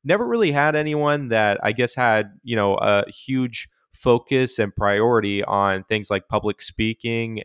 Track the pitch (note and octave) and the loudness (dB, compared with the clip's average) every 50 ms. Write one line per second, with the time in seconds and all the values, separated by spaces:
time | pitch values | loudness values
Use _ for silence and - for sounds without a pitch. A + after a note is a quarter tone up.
0 | - C3+ F3 G#3 A#3+ A#3+ A#3 A#3 G#3+ E3 C#3+ C#3+ D3 D#3 D3+ D3+ D3+ D3+ D3+ D3 | 0 0 0 0 0 -2 0 2 2 2 2 2 2 2 2 0 -2 -2 -2 0
1 | D3 D3 D3 D3 C#3 A#2+ A2+ A2 G#2+ G#2 G2+ - - G#2 A2 A#2+ B2 A#2 - C3 | 0 0 0 -2 -2 0 2 2 2 2 0 0 0 -2 0 0 -2 -2 0 0
2 | B2 A#2 A2 G#2+ G#2 G2+ - - _ A#2 A#2 A2 G2+ G2 G2 - - G#2 G2+ G2+ | 2 2 2 2 0 -2 -10 -18 _ -4 -2 0 2 2 0 2 2 2 2 2
3 | - - - - - - C3 C3 B2+ B2 A2+ - - - _ _ _ _ _ - | 0 -2 -10 -16 -8 -4 -2 -2 -2 -4 -6 -12 -16 -16 _ _ _ _ _ -2
4 | - B2+ A#2+ - - - C#3 C3 C3 A#2+ - - G#2+ G2+ - - G#2+ G2+ G2+ G#2 | 2 2 2 2 2 0 0 0 0 0 0 -2 -2 -2 -2 -2 0 2 2 2
5 | A2 A#2+ A#2+ A2+ G#2 G2+ G2+ G2 G2 - - G2+ G2+ G2 F#2+ F#2+ F#2+ _ A2 G#2+ | 2 4 2 2 2 0 -2 -2 -2 0 0 2 2 2 0 -2 -2 _ -4 -4
6 | G2+ - G#2 F#2+ - _ A2 G#2 F#2+ G#2+ G2+ _ - - - - A2 A2 A2 _ | -2 -2 -4 -4 -4 _ -4 -2 -2 -2 -6 _ -10 -12 -6 -4 -4 -4 -4 _
7 | - A#2 A#2 A#2 A#2 A2+ A2+ G#2 | -6 -4 -4 -4 -4 -6 -8 -12